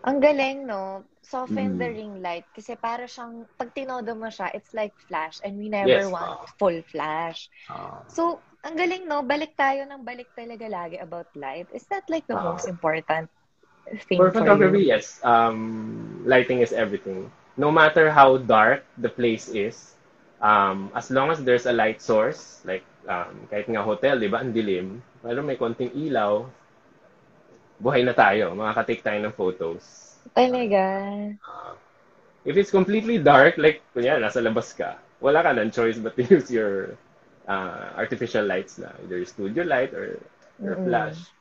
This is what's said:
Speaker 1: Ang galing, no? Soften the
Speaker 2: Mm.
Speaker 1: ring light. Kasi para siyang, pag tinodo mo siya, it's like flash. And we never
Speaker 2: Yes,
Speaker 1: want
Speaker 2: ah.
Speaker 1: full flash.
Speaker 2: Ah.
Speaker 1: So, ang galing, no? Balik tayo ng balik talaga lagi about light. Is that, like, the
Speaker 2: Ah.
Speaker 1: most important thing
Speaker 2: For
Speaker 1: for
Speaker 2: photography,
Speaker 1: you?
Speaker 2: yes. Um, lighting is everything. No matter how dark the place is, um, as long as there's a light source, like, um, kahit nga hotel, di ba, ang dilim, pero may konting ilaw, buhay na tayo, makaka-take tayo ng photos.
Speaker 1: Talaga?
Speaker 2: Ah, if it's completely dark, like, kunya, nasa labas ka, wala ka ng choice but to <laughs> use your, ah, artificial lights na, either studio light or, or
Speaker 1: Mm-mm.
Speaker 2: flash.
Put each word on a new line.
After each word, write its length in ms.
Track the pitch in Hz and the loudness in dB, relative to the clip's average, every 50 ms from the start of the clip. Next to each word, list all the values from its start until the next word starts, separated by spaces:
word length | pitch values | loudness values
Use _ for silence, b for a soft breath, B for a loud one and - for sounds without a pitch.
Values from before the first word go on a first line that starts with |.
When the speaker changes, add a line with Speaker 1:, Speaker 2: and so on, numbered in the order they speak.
| - | -2
Speaker 1:
Ang 160 | 247 277 285 | -2 0 4
galing, 480 | 262 294 302 277 269 269 277 277 277 247 | 4 4 4 4 0 -2 -2 -6 -8 -8
no? 400 | 214 196 190 190 190 196 - _ _ _ _ | -8 -8 -8 -8 -10 -12 -16 _ _ _ _
Soften 560 | _ - 254 254 - 214 208 - 202 190 180 | _ -10 -10 -8 -6 -4 -4 -2 -2 -2 -4
the 80 | - - | -4 -6
Speaker 2:
Mm. 80 | 226 | -6
Speaker 1:
ring 180 | 214 214 214 202 190 | -10 -12 -14 -14 -10
light. 260 | 185 175 170 170 170 _ | -8 -8 -8 -8 -10 _
Kasi 240 | _ - 208 - 233 | _ -20 -16 -14 -12
para 320 | 226 - 233 233 240 247 240 | -8 -8 -8 -8 -8 -10 -14
siyang, 400 | - - 240 233 233 233 233 220 _ | -16 -16 -16 -16 -16 -18 -18 _ _
pag 160 | _ 254 233 | _ -10 -10
tinodo 400 | _ 277 269 262 254 254 226 214 233 | _ -12 -10 -8 -10 -8 -8 -8 -10
mo 140 | 220 220 226 | -10 -10 -12
siya, 240 | - - 190 - | -10 -8 -10 -8
it's 240 | - 208 _ _ - | -8 -10 _ _ -8
like 160 | 220 214 208 _ _ | -8 -8 -8 _ _
flash. 400 | _ _ 185 160 156 160 - - | _ _ -8 -8 -8 -8 -10 -12
And 140 | - 196 196 | -12 -12 -10
we 160 | 202 208 214 | -10 -8 -6
never 320 | 214 202 196 - 131 - 196 | -4 0 4 4 4 4 2
Speaker 2:
Yes, 80 | 196 | -2
Speaker 1:
want 320 | 180 170 - - - - - | -6 -6 -8 -10 -10 -14 -16
Speaker 2:
ah. 80 | - - _ | -20 -6 _
Speaker 1:
full 240 | 208 190 170 165 160 | 0 0 0 -2 -10
flash. 640 | _ - 156 147 156 156 156 170 165 165 - - - b b b b | _ -10 -8 -6 -4 -4 -6 -6 -6 -8 -12 -18 -20 b b b b
Speaker 2:
Ah. 320 | - - 50 50 - - - - | -14 -14 -14 -14 -16 -18 -20 -12
Speaker 1:
So, 320 | - - 339 339 339 - _ _ _ _ - 285 | -6 -2 -2 -2 -2 -4 _ _ _ _ -16 -10
ang 80 | 330 | -4
galing, 320 | 320 359 349 370 370 370 339 | -2 -2 -2 -2 -6 -6 -4
no? 160 | 294 285 277 | -4 -4 -2
Balik 320 | 247 277 294 311 302 _ | -2 -2 -4 -4 -8 _
tayo 320 | - 277 269 269 277 277 277 | -2 0 0 0 -2 -6 -10
ng 160 | 285 277 247 | -14 -16 -14
balik 320 | 226 247 240 247 _ _ | -16 -14 -16 -18 _ _
talaga 320 | - 233 233 233 208 226 220 | -16 -16 -14 -14 -14 -10 -10
lagi 320 | 208 175 175 165 165 - | -8 -8 -8 -10 -10 -12
about 320 | 180 165 165 170 170 _ _ 147 | -14 -12 -14 -14 -14 _ _ -12
light. 320 | 143 135 - 165 180 _ | -10 -10 -10 -10 -14 _
Is 160 | - 247 - _ | -14 -16 -10 _
that, 160 | 403 392 381 - | -8 -8 -6 -6
like, 160 | 320 330 - _ | -6 -6 -4 _
the 80 | 233 | -6
Speaker 2:
Ah. 160 | 196 165 165 | -4 -4 -4
Speaker 1:
most 160 | 170 175 - - | -6 -6 -8 -10
important 640 | 180 170 - 160 156 160 156 - 160 160 165 160 _ _ _ _ _ _ _ _ _ _ _ - - 208 - - | -10 -4 -2 -2 -2 -2 -2 -4 -4 -4 -4 -10 _ _ _ _ _ _ _ _ _ _ _ -16 -16 -16 -4 -2
thing 80 | 185 180 | 4 6
Speaker 2:
For 80 | 180 185 | 6 6
Speaker 1:
for 140 | 185 226 220 | 6 4 6
Speaker 2:
photography, 400 | 214 202 - 202 - 190 202 190 | 6 6 8 8 6 6 6 4
Speaker 1:
you? 80 | 135 | 4
Speaker 2:
yes. 320 | 113 107 - - - - - | 4 2 0 -4 -14 -4 2
Um, 960 | 123 117 117 113 113 110 110 110 113 113 110 110 110 110 110 110 110 104 - - 117 | 4 6 6 6 4 0 -2 -6 -6 -6 -8 -8 -10 -10 -10 -12 -12 -12 -8 0 4
lighting 320 | 131 127 123 - 131 123 | 4 4 4 4 2 2
is 160 | 120 - 120 | 2 2 2
everything. 560 | 117 113 104 101 95 - 98 95 92 98 - - _ _ _ _ | -2 -2 -2 -2 -6 -6 -8 -8 -8 -10 -12 -16 _ _ _ _
No 160 | - 143 147 | -2 0 2
matter 400 | 156 160 156 156 156 170 160 156 | 6 6 6 6 8 6 4 6
how 240 | 147 147 139 135 131 131 | 8 8 8 8 8 4
dark 460 | 127 110 113 107 107 113 131 139 - _ _ - | 4 4 6 6 8 6 4 2 -2 _ _ -6
the 80 | 117 117 | -6 -6
place 400 | - - 120 120 113 107 - - | -2 0 0 0 0 0 -6 -8
is, 480 | - 107 101 110 117 - - - _ _ _ _ _ _ _ _ _ _ 113 | -4 -4 -4 -4 -6 -10 -20 -20 _ _ _ _ _ _ _ _ _ _ 2
um, 480 | 107 107 104 98 98 95 98 98 101 - 123 | 4 6 6 4 2 0 -4 -8 -8 -8 -10
as 80 | 117 - 131 | -6 -2 0
long 160 | 135 135 151 | 0 0 0
as 80 | 165 156 | -2 -2
there's 240 | 139 127 123 123 123 | 2 2 2 2 2
a 80 | 127 | 0
light 320 | 120 117 110 110 110 - - | 0 2 0 0 -2 -4 -2
source, 560 | - 113 107 110 131 156 - - - - _ _ 92 | 0 2 2 2 0 -2 -6 -14 -20 -20 _ _ -8
like, 160 | 92 92 - _ _ _ - 101 | -8 -8 -10 _ _ _ -10 -8
um, 400 | 95 87 87 90 98 104 104 - | -6 -6 -6 -10 -12 -18 -14 -8
kahit 240 | 104 104 104 - | -8 -8 -6 -4
nga 80 | 113 107 | -4 -4
hotel, 400 | 101 110 104 101 - 139 139 127 | -2 -2 -2 0 2 0 2 2
di 80 | 107 101 | 0 -2
ba, 160 | 101 120 135 | -2 -2 -4
ang 80 | 131 | -2
dilim, 480 | 110 113 110 104 95 90 90 95 98 120 127 _ _ _ - | -2 -2 -2 0 -2 -2 -4 -8 -12 -16 -18 _ _ _ -10
pero 160 | 117 120 131 | -8 -6 -6
may 160 | 151 147 131 | -4 -6 -4
konting 400 | - 127 117 117 - 131 120 - | -4 -4 -6 -4 -4 -6 -6 -6
ilaw, 480 | 139 156 156 135 117 104 104 104 107 120 131 - _ _ _ _ _ _ _ _ _ _ _ _ _ _ _ _ _ _ _ - _ _ _ _ _ 101 | -6 -6 -2 -2 0 0 0 0 -2 -2 -6 -16 _ _ _ _ _ _ _ _ _ _ _ _ _ _ _ _ _ _ _ -20 _ _ _ _ _ -2
buhay 180 | 123 143 127 123 127 | 2 2 4 2 2
na 80 | 117 | 4
tayo, 400 | - 113 101 98 107 107 85 87 | 6 6 6 6 4 0 -2 -2
makaka-take 480 | 98 107 107 110 117 117 - 117 - - | -4 -4 -2 -2 -2 -2 -2 -4 -4 -2
tayo 160 | 117 104 104 | -4 -4 -2
ng 140 | 104 107 104 | -4 -6 -4
photos. 480 | - 101 92 90 - 82 82 82 - - - - - - - _ _ _ - _ | -2 -2 -2 -2 -2 -6 -6 -6 -8 -14 -20 -20 -20 -20 -20 _ _ _ -4 _
Speaker 1:
Talaga? 460 | - 247 254 247 254 240 214 196 196 190 190 190 196 196 202 202 208 208 208 208 208 - | 2 2 2 2 -2 -2 0 2 2 2 0 -2 -4 -6 -8 -8 -10 -10 -10 -12 -14 -16
Speaker 2:
Ah, 320 | - - - 50 50 50 - _ _ _ _ _ _ _ _ _ _ _ _ _ | -18 -18 -16 -16 -16 -18 -20 _ _ _ _ _ _ _ _ _ _ _ _ _
if 120 | - 143 190 | 0 0 0
it's 140 | 196 - | 0 4
completely 460 | - 190 185 180 208 220 214 226 240 214 | 2 2 2 4 2 0 0 0 0 4
dark, 380 | 147 147 143 131 139 165 175 165 | 6 8 8 10 8 8 6 6
like, 240 | 147 156 151 - _ _ _ | 4 4 4 2 _ _ _
kunya, 240 | 123 120 131 151 135 | -2 0 2 2 2
nasa 200 | 110 104 - 127 117 | 0 0 -2 0 0
labas 300 | 113 110 117 113 - - | 0 0 -2 -4 -6 -8
ka, 220 | - - 87 87 - _ _ _ _ | -8 -8 -8 -8 -12 _ _ _ _
wala 220 | - 135 143 160 170 | 0 2 4 4 4
ka 60 | 165 139 | 2 2
ng 180 | 117 107 110 | 2 0 -2
choice 260 | - - 117 113 113 113 | 0 0 0 0 0 -2
but 160 | 107 113 - - | -6 -8 -4 -4
to 60 | 123 120 | 4 6
<laughs> 60 | 196 | 6
use 140 | 160 123 - | 6 6 0
your, 440 | 123 113 110 104 98 98 95 92 87 - _ _ _ _ _ _ _ _ _ - | -2 -2 0 0 -2 -4 -6 -8 -12 -16 _ _ _ _ _ _ _ _ _ -6
ah, 460 | 98 95 95 90 87 - 98 92 - - | -6 -4 -4 -6 -10 -10 -12 -12 -8 -8
artificial 480 | 107 - 127 110 127 113 - 113 104 | -6 -6 -4 -6 -6 -2 -2 -2 0
lights 320 | 101 92 92 95 - - - | 0 -2 -2 -4 -8 -14 -16
na, 100 | 92 85 - - 92 | -16 -16 -16 -18 -12
either 200 | 90 90 90 90 | -8 -6 -6 -8
studio 380 | - - - 101 98 110 156 175 | -8 -8 -8 -8 -4 -4 -4 -2
light 300 | 175 143 127 131 135 - | 0 0 0 0 -2 -4
or, 260 | - 92 - - - - - _ _ _ _ _ _ 214 | -10 -10 -10 -10 -14 -16 -20 _ _ _ _ _ _ -8
or 100 | 190 180 180 | -8 -6 -4
Speaker 1:
Mm-mm. 80 | 185 | -2
Speaker 2:
flash. 460 | 123 120 - - 156 160 165 175 - _ _ | -2 -2 -2 -2 -4 -8 -12 -18 -20 _ _